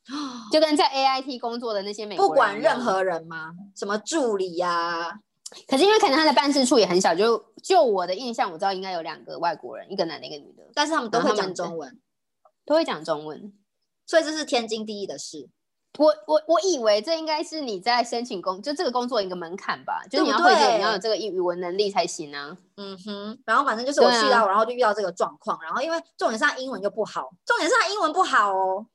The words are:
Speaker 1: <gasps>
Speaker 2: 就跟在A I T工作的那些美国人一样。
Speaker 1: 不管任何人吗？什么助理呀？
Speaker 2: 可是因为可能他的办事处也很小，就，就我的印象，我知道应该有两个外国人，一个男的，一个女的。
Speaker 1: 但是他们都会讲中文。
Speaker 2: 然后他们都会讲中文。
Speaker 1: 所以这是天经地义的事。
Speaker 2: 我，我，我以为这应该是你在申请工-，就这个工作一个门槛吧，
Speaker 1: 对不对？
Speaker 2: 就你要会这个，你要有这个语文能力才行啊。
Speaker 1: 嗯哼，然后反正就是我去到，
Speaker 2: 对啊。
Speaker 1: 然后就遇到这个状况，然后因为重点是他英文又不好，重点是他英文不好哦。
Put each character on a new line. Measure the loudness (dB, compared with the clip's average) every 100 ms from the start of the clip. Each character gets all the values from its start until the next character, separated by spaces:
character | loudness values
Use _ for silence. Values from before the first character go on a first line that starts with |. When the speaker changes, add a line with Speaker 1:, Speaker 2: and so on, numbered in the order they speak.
| -14
Speaker 1:
<gasps> | -10 -8 -10 0
Speaker 2:
就 | 2
跟 | 4
在 | 4 2
A | 4
I | 2 2
T | -4 -6
工 | -6 -6
作 | -4
的 | -4
那 | -4
些 | -8 -8
美 | 2
国 |
人 | 4
一 |
样。 |
Speaker 1:
不 |
管 | 6 4 4
任 | 0 2
何 | 0 0
人 | 0 -2 -6
吗？ | -10 -12 -14 -18 -12
什 | -6
么 | -6
助 | -2 0 0 0
理 | -4 -2
呀？ | -2 0 -2 -4 -6 -10 _ _ -20 -20 -2
Speaker 2:
可 | 4
是 |
因 | 6
为 | 6
可 | 4
能 | 4
他 |
的 | 4
办 | 4 4
事 | 2
处 | 4 4
也 | 4
很 | 4
小， | 4
就， | 4 2 2 -4 -18
就 | 2 4
我 | 6 2 0
的 |
印 | -4 -6
象， | -4 -4
我 | -2
知 |
道 | -2
应 | -2
该 | -4
有 | -6
两 | -8 -12
个 | -12 -4
外 | -2
国 | -4 -10 -14
人， | -10
一 |
个 | -4 -4
男 | -4
的， | -12
一 |
个 | -16
女 | -18
的。 | -20 -10
Speaker 1:
但 | -2 0
是 |
他 | 0
们 | 0
都 | 0
会 | 2 0
讲 | -2
中 | -4 -6 -8
文。 | -10
Speaker 2:
然 |
后 | -16 _ _ _ _
他 | _
们 | _
都 | 0 0
会 |
讲 | 0 -4
中 | -4 -4 -6
文。 | -14 -18 _ _ _ _ _ 0
Speaker 1:
所 | 0
以 |
这 | 0 -4
是 |
天 | -2 -2 -2
经 | -6
地 | -8 -10
义 | -10
的 | -10
事。 | -12 -14 -16 _ _ _ _ 2
Speaker 2:
我， | 4 4 0
我， | 0 2
我 | 2
以 | 2 2
为 | 2 2
这 | 0 -4
应 |
该 | -2 -4
是 | -4 -8
你 | -6 -4
在 | 0 0
申 | 0 -6
请 | -6 -6
工-， | -6 -6
就 | -6
这 | -4
个 | -2
工 | -2 -2
作 | -2
一 | -2
个 | -6
门 | -8
槛 | -10 -8 -8
吧， | -6 -10 -4
Speaker 1:
对 | 0
不 | 0
对？ |
Speaker 2:
就 |
你 |
要 | 4
会 | 6
这 | 6 4
个， | 4
你 |
要 | 0
有 | 0
这 | -2
个 | -2
语 | -2 -2
文 | -2 -2
能 | -6 -2
力 | 0
才 | 0
行 | -2 -6 -10
啊。 | -10 -12 -16 _ -16
Speaker 1:
嗯 | -14 -14
哼， | -12 -10 -12 -12 0
然 | 0
后 |
反 | 2 -2
正 | -2
就 |
是 | 4
我 | 6
去 | 6
到， |
Speaker 2:
对 | 4
啊。 | 4 4
Speaker 1:
然 | 2
后 |
就 | 0
遇 | 2
到 | 0
这 | 2
个 | -4
状 | -4 -6 -4
况， | -8 -8
然 | -6
后 | -6
因 | -4
为 | -4 -8 _
重 | -2
点 | 0
是 |
他 | -2 -2
英 | -8
文 | -4
又 | -6
不 | -4
好， | -6 -6 -10 _ -2
重 | 0
点 | 2
是 | 2
他 | 2
英 | 0
文 | 0
不 | 2
好 | 2 4 2
哦。 | 2 0 -2 -6